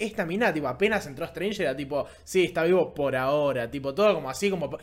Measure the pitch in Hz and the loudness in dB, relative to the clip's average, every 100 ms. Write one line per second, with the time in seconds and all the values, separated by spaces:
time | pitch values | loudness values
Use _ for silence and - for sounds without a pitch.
0 | 214 208 170 190 226 156 139 127 208 208 | -6 -4 -2 2 2 2 -2 0 2 0
1 | 143 131 165 160 196 202 147 135 135 143 | -4 -10 -8 -6 -4 -2 -2 -2 -4 -4
2 | - - - 185 180 170 165 185 160 - | -4 -10 -2 2 2 2 4 4 2 0
3 | 139 127 131 151 143 123 117 139 135 139 | 0 0 2 2 2 0 -4 -4 -4 2
4 | 214 170 135 131 202 185 139 151 | 4 4 -2 -2 -2 0 -4 -8